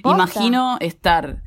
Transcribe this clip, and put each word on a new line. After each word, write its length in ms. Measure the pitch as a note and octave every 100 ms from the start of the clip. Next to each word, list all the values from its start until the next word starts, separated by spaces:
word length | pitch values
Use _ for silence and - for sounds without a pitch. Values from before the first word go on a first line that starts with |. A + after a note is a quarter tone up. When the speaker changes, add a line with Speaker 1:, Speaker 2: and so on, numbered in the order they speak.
Speaker 1:
Posta. 140 | B3+ C#4+
Speaker 2:
imagino 600 | B3 G#3+ A#3 B3 B3+ B3
estar 600 | E3+ - F#3+ E3 D3 C3+